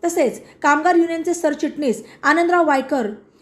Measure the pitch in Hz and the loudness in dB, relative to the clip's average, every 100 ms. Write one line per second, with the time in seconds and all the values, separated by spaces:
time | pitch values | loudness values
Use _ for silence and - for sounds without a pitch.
0 | 339 339 269 - - - 294 294 320 349 | -2 0 -2 -2 -16 -4 0 2 4 2
1 | 339 330 330 339 320 294 302 262 294 202 | 2 -2 -4 -2 -2 -2 -6 -4 -2 -4
2 | - - 277 311 349 349 320 269 - 285 | -6 -4 0 2 2 2 2 2 0 -4
3 | 214 214 - _ | -4 -8 -18 _